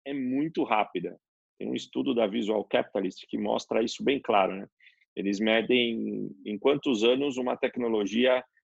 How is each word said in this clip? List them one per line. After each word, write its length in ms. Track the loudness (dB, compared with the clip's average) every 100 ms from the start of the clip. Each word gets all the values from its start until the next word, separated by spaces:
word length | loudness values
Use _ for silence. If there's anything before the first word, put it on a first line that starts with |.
é 80 | -10
muito 520 | -6 -2 -2 -2 -2
rápida. 520 | 0 0 0 -4 -6 -10 _ _ _ -10
Tem 120 | -6
um 60 |
estudo 380 | -6 -6 -4 -2
da 140 | 2 0
Visual 380 | 0 -2 -2
Capitalist 640 | 0 -2 0 -2 -4 -6 -8
que 100 | -4
mostra 460 | -2 -2 -2 -2
isso 180 | -2 -2
bem 180 | 0 0
claro, 360 | 2 4 4 0
né? 100 | -10 _ _ _ _
Eles 240 | -6 -2 0
medem 960 | 2 2 4 2 2 -2 -4 -6 -8 -10
em 140 | -10 0
quantos 460 | 2 2 2 2
anos 320 | 4 4 0 -2
uma 200 | -4 -2
tecnologia 880 | -4 -2 -2 0 0 2 4 2 -2 _